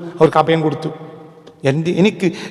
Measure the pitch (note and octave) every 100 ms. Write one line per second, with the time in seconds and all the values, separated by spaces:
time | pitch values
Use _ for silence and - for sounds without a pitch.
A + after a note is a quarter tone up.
0 | E3+ - D#3 D#3 D3+ D#3+ D#3 D3 D#3 -
1 | - - - - - - C#3 C#3+ D#3+ C3+
2 | G3+ - F#3 - -